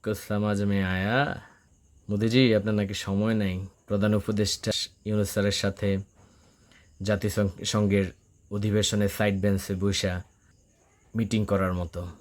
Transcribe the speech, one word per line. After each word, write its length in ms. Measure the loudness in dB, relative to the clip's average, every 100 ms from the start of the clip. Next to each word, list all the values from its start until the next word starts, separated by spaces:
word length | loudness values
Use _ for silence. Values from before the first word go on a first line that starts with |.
কুছ 140 | -4 -6
সমাজ 460 | -2 -2 0 0
মে 200 | 2 2
আয়া? 580 | 0 0 0 0 0 -4 -12 -20 _ _ _ _ -6
মোদিজি, 460 | 0 2 4 6 4
আপনার 200 | 2 0
নাকি 180 | -2
সময় 400 | -4 -2 0 2
নাই 340 | 0 -2 -4 -8 _ -4
প্রধান 280 | 0 2
উপদেষ্টা 580 | 2 0 0 0 -2 -4 -4 -6 _ -4
ইউনূস 240 | -2 0
স্যারের 220 | 0 0
সাথে 460 | 0 -2 -2 -2 -2 -4 _ -20 _ _ _ _ -20 _ -8
জাতিসং-, 600 | -2 0 0 0 0 -2 -4
সংঘের 400 | 0 2 2 0 -6 _ _ _
অধিবেশনে 580 | -4 0 2 2 2 0
সাইড 300 | 2 0 2
বেঞ্চে 360 | 2 0 -2 -2
বইসা 480 | 0 0 -2 -4 -10 _ _ _ _ _ _ _ _ -4
মিটিং 300 | 0 0 2
করার 280 | 2 2
মতো। 340 | -2 -4 -8 -12 -14